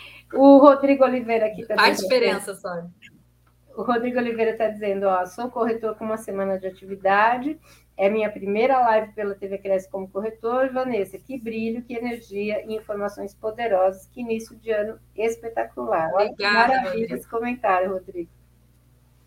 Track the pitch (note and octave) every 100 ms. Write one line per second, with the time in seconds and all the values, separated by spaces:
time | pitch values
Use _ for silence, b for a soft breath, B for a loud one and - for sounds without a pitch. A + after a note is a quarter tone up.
0 | B B _ B3+ C#4 C#4 C#4+ C#4 C#4 C#4
1 | B3+ B3+ A3 A3+ G#3+ F3+ - G#3+ A3 B3
2 | G3 B3+ G3 G3 - F#3 F#3+ F3 F3 -
3 | - - _ _ _ _ _ - G3+ A#3
4 | B3 B3 A#3 A3+ A3 A3 G#3+ G#3 G#3 G3
5 | G3 F#3 F3+ - B3 B3 A#3 A3+ A3 G#3+
6 | A3+ A3 - G3 G3 F#3+ F#3+ F#3 F#3+ G3
7 | F#3+ G3+ A3+ B3+ C#4 D4+ b b _ -
8 | G3 A3 G#3+ G3+ G3 G#3 B3+ C4 A#3 A3
9 | G#3+ G#3+ G3+ G3 G3 G3 G3 F#3+ F#3+ G3
10 | F#3+ G3 A3 A3 A3+ B3+ C4 B3+ C4 A3
11 | F#3+ F#3+ - C4 A3+ A3 A3+ A#3 A#3+ A#3
12 | A#3+ A#3 - G3 G#3 G#3 A3 A3 - G#3
13 | G3+ G3+ G3 - A3 A3 A#3 F#3 F#3+ F#3+
14 | - B3 A#3 A3+ A3+ - A3+ G#3+ G#3+ A3+
15 | _ - A3+ A3+ A#3 A3+ A3+ - A#3 F3+
16 | D#3+ F#3 G#3 - G3+ G#3 B3 C4 A#3+ A3+
17 | A3+ A#3+ - A#3 A#3+ B3 G#3 F#3 F#3 F#3
18 | F#3 F3+ E3+ _ _ _ _ _ _ _
19 | _ _